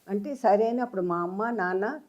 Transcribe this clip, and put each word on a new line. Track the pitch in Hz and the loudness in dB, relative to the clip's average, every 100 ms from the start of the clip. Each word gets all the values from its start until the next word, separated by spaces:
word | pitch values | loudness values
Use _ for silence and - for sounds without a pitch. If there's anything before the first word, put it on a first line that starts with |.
| - | -6
అంటే | 202 208 269 | -6 -4 0
సరే | 220 202 226 | 4 4 4
అని | 240 | 0
అప్పుడు | 247 190 | -4 -2
మా | 180 175 | -2 -2
అమ్మ, | 175 190 226 | -2 -2 -4
నాన్న, | 233 180 185 208 302 | -2 -2 0 -2 -6